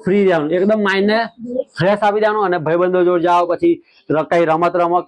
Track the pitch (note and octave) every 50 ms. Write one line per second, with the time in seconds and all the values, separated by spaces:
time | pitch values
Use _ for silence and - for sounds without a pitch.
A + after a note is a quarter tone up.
0 | - G3 F#3 G#3 G3+ F#3+ F3 D#3+ D3 D3+ F3 F3+ F#3+ G#3 A3 G#3+ G#3 G3 F#3+ G3
1 | G3 G#3 A3 A3+ A3+ A3 - - A3 A#3+ B3 B3+ C4 - _ - E3 F#3+ G#3 G3+
2 | G#3+ G#3 G3+ G#3+ G#3+ G#3+ G#3+ G#3+ G3+ F#3 F3+ F3 D3 D3+ E3 F3 F3+ F3+ F3+ F#3
3 | F3+ F3+ F3+ F3 D#3+ F3 F3 F3 F3 F3 F3 - E3+ E3+ E3+ - - _ _ _
4 | _ - C#3+ D#3 D3+ C#3+ F3+ E3+ E3+ D#3 D#3 D#3+ F3 F3 F3 F3 F3 F3 F3 F3+
5 | E3+